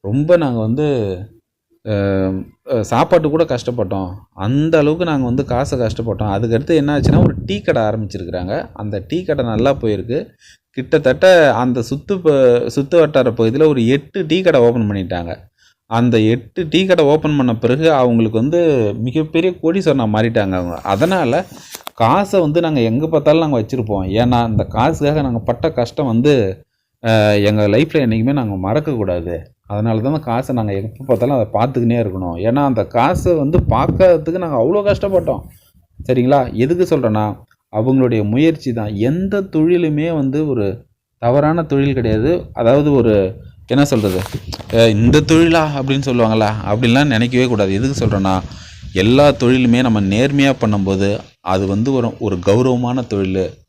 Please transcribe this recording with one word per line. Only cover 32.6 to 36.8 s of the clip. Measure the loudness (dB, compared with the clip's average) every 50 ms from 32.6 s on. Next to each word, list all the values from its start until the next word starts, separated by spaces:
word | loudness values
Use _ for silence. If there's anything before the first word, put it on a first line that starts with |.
| 0
அந்த | 0 0 -2 -4
காசை | -2 0 0 0 0 0 0 0 0 0
வந்து | 0 0 2 0 0
பார்க்கறதுக்கு | 0 2 0 0 0 -2 2 4 4 4 4 4 0 -4 -4 -4
நாங்க | -4 -4 -2 0 0
அவ்வளோ | 2 0 0 0
கஷ்டப்பட்டோம்." | 0 -2 0 -2 -2 -2 -2 -2 -2 -6 -6 -8 -16 -20 -20 _ _ _ _ _ _ _ -16 -4 -2
சரிங்களா? | 0 0 2 4 2 2 2 0 -2
எதுக்கு | -2 0 0 2 0